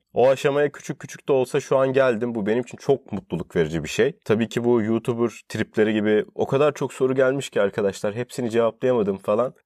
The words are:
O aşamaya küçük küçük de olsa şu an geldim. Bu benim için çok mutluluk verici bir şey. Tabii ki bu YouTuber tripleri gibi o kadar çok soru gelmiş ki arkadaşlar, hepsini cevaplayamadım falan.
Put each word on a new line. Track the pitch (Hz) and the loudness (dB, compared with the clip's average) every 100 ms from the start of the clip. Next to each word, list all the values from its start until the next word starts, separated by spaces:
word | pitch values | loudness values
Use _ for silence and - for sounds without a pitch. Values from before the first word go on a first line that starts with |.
| _ | _
O | - 127 | 2 2
aşamaya | 135 147 139 147 | 2 0 0 0
küçük | - - 143 | -4 -12 -12
küçük | - - - | -14 -8 0
de | |
olsa | 135 127 147 | 0 0 -2
şu | - 135 | 0 2
an | 135 | 2
geldim. | 131 131 110 120 | 2 2 2 -2
Bu | 117 101 | -2 0
benim | 113 | 0
için | 120 - | -2 -6
çok | - 135 - | -2 -2 -2
mutluluk | - - 82 87 87 | -12 -6 -8 -4 -2
verici | 78 80 | 0 -2
bir | 76 | -4
şey. | - 120 170 | 0 0 -2
Tabii | - 110 113 | -2 0 0
ki | - | -2
bu | 120 120 | 2 2
YouTuber | 107 113 110 117 117 - - | 2 -2 -2 -2 -2 -4 -8
tripleri | 110 107 - 107 | -6 -2 0 2
gibi | 110 104 107 - | 2 2 2 0
o | - 107 | -4 -2
kadar | 131 147 | 2 2
çok | 143 139 | 0 -6
soru | - 131 | -2 0
gelmiş | 131 131 139 131 | 2 2 0 -4
ki | 113 | -2
arkadaşlar, | 101 104 101 95 107 | -2 0 -2 -2 -6
hepsini | 104 123 - 120 | -6 -8 -6 -2
cevaplayamadım | 113 117 110 127 123 101 98 | 0 0 0 0 2 0 -2
falan. | - 107 127 - | 0 0 0 -6